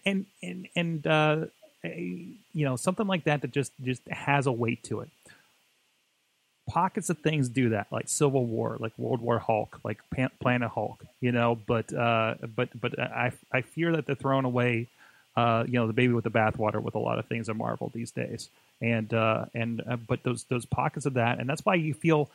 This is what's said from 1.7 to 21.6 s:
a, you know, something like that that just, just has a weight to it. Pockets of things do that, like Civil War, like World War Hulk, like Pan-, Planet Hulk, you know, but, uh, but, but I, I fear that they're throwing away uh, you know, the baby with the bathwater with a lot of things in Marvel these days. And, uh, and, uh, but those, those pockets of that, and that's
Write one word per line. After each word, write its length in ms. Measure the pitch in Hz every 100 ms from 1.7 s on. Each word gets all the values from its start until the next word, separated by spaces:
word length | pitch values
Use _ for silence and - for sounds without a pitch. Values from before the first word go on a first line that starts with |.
| _
a, 440 | - 165 180 180 190 - _
you 120 | 160 143
know, 100 | 127
something 320 | - 185 208
like 160 | 190
that 180 | 151 147
that 100 | 135
just, 200 | 143 131 -
just 240 | 127 127 -
has 360 | - - 143 135
a 60 |
weight 320 | 117 117 -
to 160 | - 107
it. 100 | 113 _ - - _ _ _ _ _ _ _ _ _ _ _ _ -
Pockets 420 | 165 180 - -
of 80 | 170
things 320 | 156 156 127
do 200 | 120 123
that, 180 | 107 101
like 160 | - -
Civil 380 | - 147 135 120
War, 320 | 113 113 113
like 120 | 113 -
World 260 | 120 123
War 180 | 120 117
Hulk, 400 | - 110 107 -
like 140 | - 107 -
Pan-, 180 | - 131 -
Planet 300 | 127 123 120
Hulk, 340 | - 107 - - -
you 120 | 123
know, 260 | 120 117 117 107
but, 260 | 117 110
uh, 440 | - 117 113 110 - 120 110
but, 140 | 123 120
but 200 | 120 120
I, 320 | 123 120 120 - -
I 100 | 131
fear 300 | 117 - 165
that 120 | 165 -
they're 80 |
throwing 320 | 139 135 135 131
away 400 | 123 123 117 120 _ - - _ -
uh, 240 | 117 113 117
you 80 | 123
know, 80 | 113
the 60 |
baby 200 | 113 123
with 100 | 120 113
the 60 |
bathwater 500 | 113 110 - 107 107
with 140 | 113 107
a 40 |
lot 180 | 113 117
of 60 | 113
things 220 | 117 113
in 80 | 110
Marvel 320 | 117 117 120
these 180 | 117 117
days. 380 | - - 113 - _ _ -
And, 320 | 117 117 110
uh, 320 | 117 110 110 113
and, 280 | 117 117 117 117
uh, 80 | 123
but 260 | 117 127
those, 200 | - 120 -
those 200 | 123 117
pockets 400 | - 143 - 143
of 80 | 127
that, 240 | 117 123
and 100 | 123
that's 160 | 139